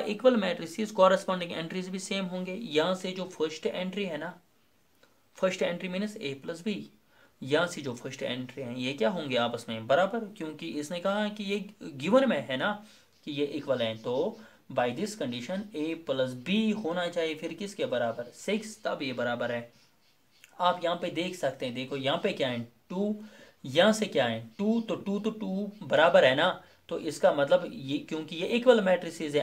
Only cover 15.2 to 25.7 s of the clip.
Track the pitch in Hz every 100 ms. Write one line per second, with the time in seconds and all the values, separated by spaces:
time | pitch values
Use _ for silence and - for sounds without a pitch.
15.2 | 131 120 120 190 208 156 160 160 - 135
16.2 | 127 127 170 214 220 202 160 180 175 170
17.2 | 160 156 160 160 202 - 135 120 120 117
18.2 | 120 - - 214 - - - 131 135 120
19.2 | 120 120 120 120 117 _ _ _ _ _
20.2 | _ _ - - 180 175 170 175 170 151
21.2 | 180 180 139 - 127 127 131 139 131 175
22.2 | 151 135 131 120 117 _ - 185 208 208
23.2 | - - - _ 135 147 208 214 208 147
24.2 | 120 113 117 - 208 233 226 170 196 202
25.2 | 214 214 190 190 208